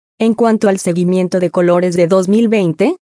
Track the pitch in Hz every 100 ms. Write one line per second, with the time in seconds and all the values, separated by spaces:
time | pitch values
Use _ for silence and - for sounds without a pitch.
0 | _ _ 226 220 233 220 208 190 - 170
1 | 180 185 180 190 180 185 175 175 180 175
2 | 170 190 185 214 233 220 175 156 214 370